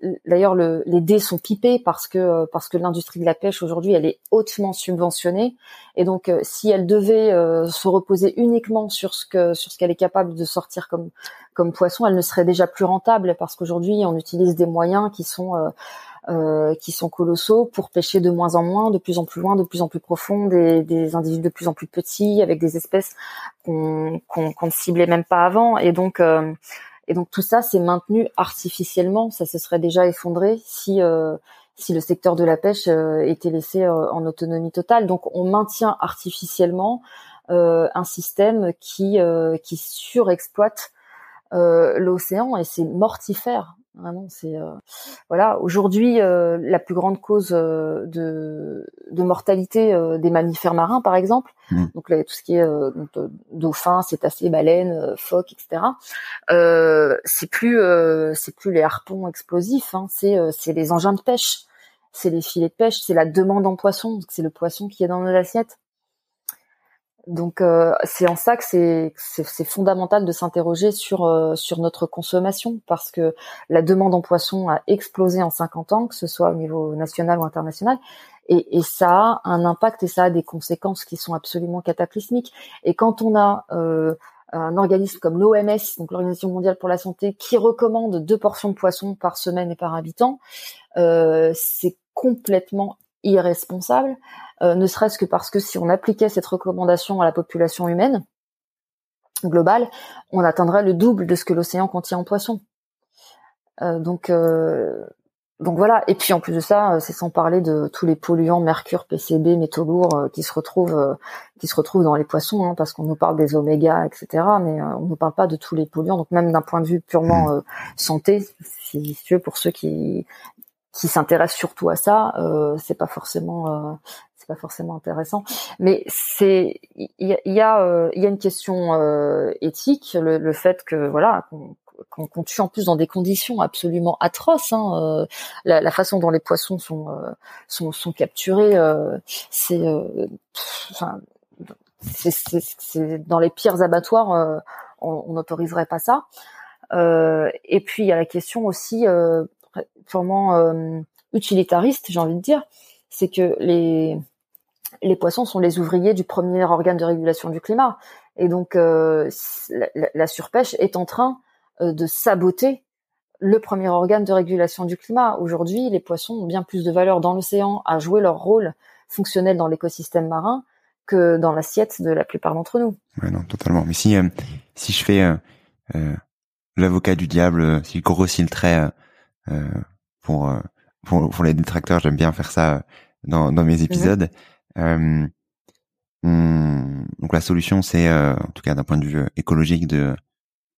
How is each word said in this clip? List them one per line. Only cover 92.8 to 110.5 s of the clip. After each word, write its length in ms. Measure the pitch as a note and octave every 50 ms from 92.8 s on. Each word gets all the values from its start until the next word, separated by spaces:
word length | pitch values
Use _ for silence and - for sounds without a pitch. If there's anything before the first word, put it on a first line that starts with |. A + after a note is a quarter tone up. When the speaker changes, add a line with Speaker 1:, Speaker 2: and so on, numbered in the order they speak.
| G3 G3+ - _ _ _ _ _ -
Speaker 1:
irresponsable, 920 | G3+ G3 F#3+ F#3 F3+ F3 E3+ - - F3+ F#3 F#3 - - B3+ C4+ C4+ C4 C4 _ - - - - - - - E3
euh, 120 | F3 E3+
ne 120 | F#3 F#3+
serait-ce 320 | F#3+ - - G#3+ G#3+ G#3+ -
que 60 | G3+
parce 260 | F3+ - F3 - -
que 80 | - G3+
si 200 | G3 - - F#3
on 100 | F3 E3+
appliquait 400 | F3 G3+ - - G#3 - A3 G#3+
cette 180 | G#3 F#3+ E3+
recommandation 720 | - - F3+ - F#3 F3+ F#3 F3+ F3 F3 F3 - - G3 F#3+
à 40 | F3
la 80 | E3 D#3+
population 560 | - E3+ - - E3+ E3+ E3 - - F3+ E3+
humaine 360 | E3+ F3 G3+ C4+ C4+ G3+ D3+ _ _ _ _ _ _ _ _ _ _ _ _ _ _ _ _ _ _ _ _ _ - - -
globale, 440 | F3+ D#3 F3 E3 F3 G3+ A#3+ A#3+ A#3+ - - - - - - - _
on 100 | - F#3
atteindrait 420 | F3 E3 D#3+ - F3+ E3+ F3 G3+ G#3
le 120 | F#3+ F#3
double 320 | E3+ G3 A#3+ A#3+ F#3+ F3+
de 80 | E3 F3+
ce 100 | E3+ -
que 80 | - F3+
l'océan 360 | E3 E3+ - - F3+ F#3+ F#3+
contient 300 | - F3+ F3 - F#3 F3+
en 60 | F3+
poissons. 360 | - G3+ G3+ G3+ - A3+ G3+ - _ _ _ _ _ _ _ _ _ _ _ _ - _ _ _ _ _ _ _ _ _ - -
Euh, 160 | F3 E3 E3
donc, 320 | D#3+ E3+ F3+ E3+ - -
euh, 720 | F3 E3+ E3 E3 D#3+ D#3+ E3 D#3+ D#3 C3+ G#2+ D#2 B1 G#1+ G1+ - - _ _ _ _ _ _ _ _ -
donc 160 | D#3+ F3 E3+
voilà. 280 | E3 G3 G#3+ A3+ A3 -
Et 80 | - F#3+
puis 180 | - - - F#3+
en 80 | E3+
plus 140 | - - E3+
de 60 | E3
ça, 340 | D#3+ - G#3 G3+ G#3 G3+ F3
euh, 60 | D#3+
c'est 120 | D#3 - E3
sans 160 | - F3+ E3+
parler 320 | - - E3 E3 E3+ F#3
de 280 | F3 D#3+ D#3 D3+ D3 D3
tous 180 | - - -
les 100 | E3 D#3+
polluants, 440 | D3+ - - E3+ E3 E3 D#3+ F3 F3
mercure, 440 | E3+ D#3+ D#3+ - - - - F3 -
P 120 | - E3 D#3+
C 200 | - - D#3+ D#3+
B, 200 | D#3 E3+ E3+ E3+
métaux 260 | D#3+ D3+ - D#3 E3
lourds, 300 | D#3 E3 F3 F3+ E3+ D#3+
euh, 140 | D3 C#3+ C3+
qui 140 | - - D#3
se 100 | -